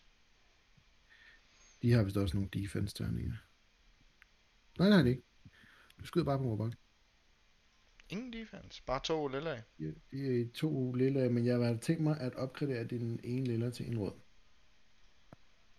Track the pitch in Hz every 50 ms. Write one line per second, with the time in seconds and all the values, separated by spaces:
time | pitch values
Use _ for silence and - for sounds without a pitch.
0 | _ - _ _ _ _ _ _ _ _ _ _ _ _ _ - _ _ _ _
1 | _ _ - - - - - - - _ _ - - - - - - 117 120 117
2 | 101 98 98 104 98 92 98 101 98 98 - 104 98 98 - 101 104 104 - -
3 | 107 110 117 117 - 120 120 113 - _ _ _ _ _ _ _ _ - - _
4 | - - _ _ - _ _ _ _ _ _ _ _ _ _ - 170 208 208 180
5 | 127 120 127 - - _ _ - - - - - - - - - - - - -
6 | - - - 175 151 143 139 131 135 120 107 101 110 117 117 - _ _ _ _
7 | _ _ _ _ _ _ _ _ _ _ _ _ _ _ _ _ _ _ _ -
8 | - - 165 214 262 247 226 226 220 - 202 - - - - - - - 127 135
9 | - - 165 156 147 135 127 139 160 165 135 117 113 - _ - 156 156 156 -
10 | - - 139 139 139 131 123 120 117 120 - - 156 156 151 135 127 127 123 123
11 | 131 135 139 135 127 120 120 120 117 123 123 120 120 120 117 113 - - 165 160
12 | 156 151 156 - 127 127 - - 131 131 - - 151 139 127 117 117 120 123 117
13 | 120 117 117 117 - 120 123 131 135 123 117 113 117 123 117 - 127 131 120 110
14 | 98 - - - - - - - - - - - - - - - - - - -
15 | - - - - - - - - - - - - - - -